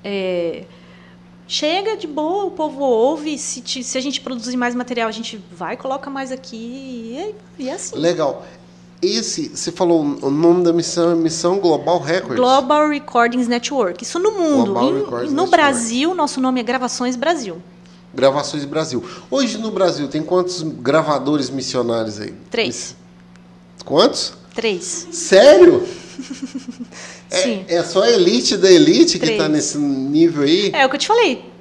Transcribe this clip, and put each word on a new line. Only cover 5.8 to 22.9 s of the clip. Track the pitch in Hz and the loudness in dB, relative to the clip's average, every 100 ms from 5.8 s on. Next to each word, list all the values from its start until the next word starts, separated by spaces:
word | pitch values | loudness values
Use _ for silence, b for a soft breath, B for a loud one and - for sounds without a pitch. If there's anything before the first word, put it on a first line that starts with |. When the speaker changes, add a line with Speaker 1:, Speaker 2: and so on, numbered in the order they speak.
| 269 269 277 | -6 -6 -6
Speaker 1:
mais | 269 269 | -10 -8
aqui, | 262 262 226 | -10 -12 -14
e | 233 262 269 247 226 254 | -12 -12 -12 -12 -10 -10
é, | 415 415 - - | -10 -12 -20 -10
e | 262 | -8
é | |
assim. | 302 - 466 | -8 -8 -2
Speaker 2:
Legal. | 165 160 151 - B B - - - - | -2 0 -2 -4 B B -20 -20 -20 -4
Esse, | 185 220 220 - 151 - | -2 -2 -4 -6 -8 -8
você | - | -8
falou | 165 180 170 | -2 2 2
o | 147 139 135 | 2 -2 -2
nome | 143 170 175 | 2 4 4
da | 175 | 4
missão, | 170 165 - 170 | 2 -2 0 2
é | 170 | 2
Missão | 165 160 175 196 | 0 0 0 2
Global | 180 143 143 175 | 2 2 0 -2
Records? | 143 180 190 240 | 0 -4 -2 0
Speaker 1:
Global | 247 262 262 302 302 | 4 4 4 2 2
Recordings | 294 285 247 233 247 240 | -2 -2 0 2 0 -2
Network. | 240 240 277 196 175 | -2 -2 -2 -2 -4
Isso | 240 349 | -8 -2
no | 392 | -2
mundo. | 427 320 277 220 | 0 0 2 2
Speaker 2:
Global | 202 269 | 2 0
Speaker 1:
Em, | 381 | 0
Speaker 2:
Recordings | 415 240 285 | -4 -4 -2
Speaker 1:
no | 285 | 0
Speaker 2:
Network. | 370 | 2
Speaker 1:
Brasil, | 349 285 247 233 240 311 370 | 4 4 0 -2 0 0 0
nosso | 285 - | -2 0
nome | 262 254 | 0 0
é | |
Gravações | 233 254 247 - 247 247 | -2 -2 -4 -4 -4 -2
Brasil. | 294 330 220 165 - - b b b | -2 -2 -4 -12 -16 -20 b b b
Speaker 2:
Gravações | 135 135 143 143 151 139 | 2 2 2 -4 -6 -4
Brasil. | 147 160 123 B B B | -4 -4 -6 B B B
Hoje | 262 247 214 | -2 -2 -2
no | 220 | -6
Brasil, | 190 185 147 139 | 0 0 0 -4
tem | 156 | -4
quantos | 160 180 180 180 | 0 0 0 -4
gravadores | 160 120 120 156 151 143 131 151 127 | -8 -6 0 2 2 -2 0 -2 -2
missionários | 135 123 131 117 117 110 101 | -6 -4 -4 -2 -2 -4 -6
aí? | 107 - - | -12 -14 -10
Speaker 1:
Três. | - 208 - - | -4 -4 -4 -12